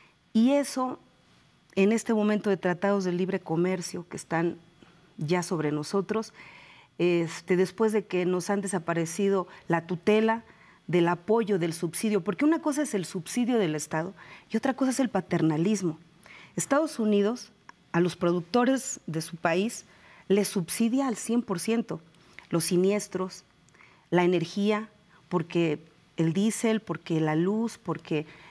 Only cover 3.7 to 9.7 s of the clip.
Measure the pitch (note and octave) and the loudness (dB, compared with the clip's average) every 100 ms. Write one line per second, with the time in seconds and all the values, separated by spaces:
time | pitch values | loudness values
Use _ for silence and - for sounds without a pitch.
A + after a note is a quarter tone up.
3.7 | F#3 E3 F3+ E3 - - E3 E3+ E3 - | -2 -6 -10 -10 -12 -4 -2 -2 -4 -14
4.7 | _ - - _ - D3+ F3+ E3+ E3+ D3 | _ -20 -20 _ -8 -2 -2 -2 -2 -2
5.7 | D3+ D3 G3 F3+ A3 A3 - - - - | -2 -2 -2 -2 -4 -6 -12 -20 -20 -20
6.7 | - - - F3 E3+ E3 - - F3+ F#3 | -20 -14 -2 0 2 0 -4 -2 0 0
7.7 | - A3 G#3+ F#3+ F#3 F3+ F3+ F3 G3+ F#3+ | 0 0 0 -2 -2 0 0 0 -2 -2
8.7 | F#3 E3 E3+ E3 - G3 G3 F3+ - - | -4 -2 -2 -2 0 0 0 -2 -8 -4